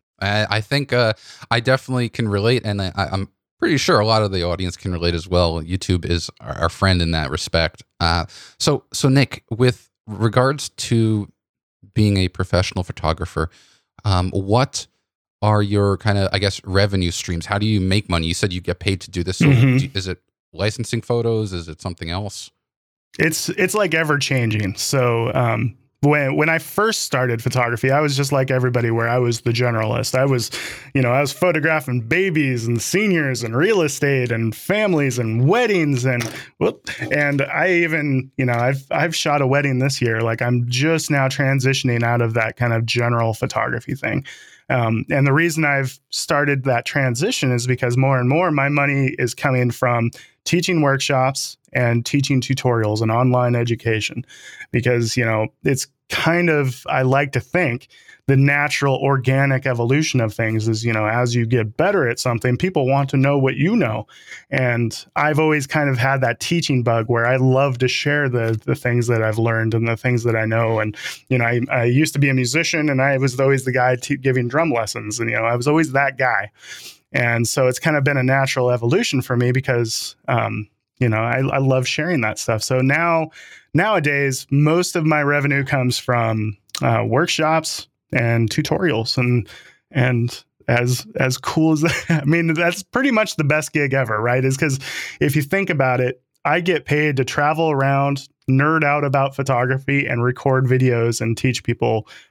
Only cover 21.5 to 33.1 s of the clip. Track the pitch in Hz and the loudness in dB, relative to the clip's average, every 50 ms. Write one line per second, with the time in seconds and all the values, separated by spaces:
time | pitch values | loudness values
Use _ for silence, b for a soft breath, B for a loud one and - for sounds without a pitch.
21.5 | 92 87 82 82 76 - - 95 87 - 87 82 85 92 104 98 - - - - | -6 -8 -8 -10 -12 -10 -10 -10 -10 -8 -8 -8 -6 -6 -6 -8 -10 -14 -16 -18
22.5 | _ _ _ _ _ _ _ _ _ _ _ _ _ - 160 165 160 - - - | _ _ _ _ _ _ _ _ _ _ _ _ _ -2 -2 -2 0 -2 -6 -6
23.5 | - - 185 185 - 214 208 175 156 160 165 151 151 139 135 - 139 131 120 113 | -2 -2 -2 0 0 0 0 0 0 0 0 0 0 0 0 -2 -2 0 0 0
24.5 | 107 107 104 92 98 - - - - 135 123 123 117 117 117 123 - - 123 117 | 0 -2 -2 -4 -4 -6 -6 -2 0 0 2 2 2 0 0 -2 0 0 0 0
25.5 | 113 113 117 120 - _ _ _ _ - - 147 151 147 143 135 147 151 151 160 | 0 0 -2 -4 -6 _ _ _ _ 0 2 2 2 2 2 0 0 0 0 2
26.5 | 160 165 160 - - - 208 226 214 - - - - 131 127 127 117 113 - 127 | 0 -2 -2 -4 -2 0 0 0 0 -2 -4 -4 -2 0 0 0 -2 -2 -2 -2
27.5 | - 131 123 120 120 117 - 127 135 147 151 147 139 135 143 135 143 139 131 131 | 0 0 0 0 -2 -2 0 2 2 2 2 0 0 0 -2 0 0 0 0 2
28.5 | 135 127 123 127 123 123 117 117 113 113 117 117 120 127 123 120 120 117 - 120 | 0 0 0 0 0 0 0 0 0 0 0 0 0 0 0 0 -2 -2 -2 -2
29.5 | 117 117 123 120 117 110 110 110 113 117 113 - - 131 131 139 135 123 110 - | 0 0 0 0 0 0 -2 -2 -2 -2 -4 -2 0 0 2 2 0 0 -2 -4
30.5 | B B B B B B B B B 139 127 120 123 135 143 139 - - 180 180 | B B B B B B B B B 0 2 2 2 2 0 0 -2 0 0 0
31.5 | 170 160 143 160 160 156 143 - 123 123 110 113 147 175 190 190 165 156 147 135 | 2 2 0 0 0 0 -2 -2 -4 -4 -2 -2 0 0 0 0 2 0 0 0
32.5 | 127 117 113 117 120 113 - - - 190 214 208 | 0 -2 -2 -2 -2 -2 -2 -2 -2 0 2 2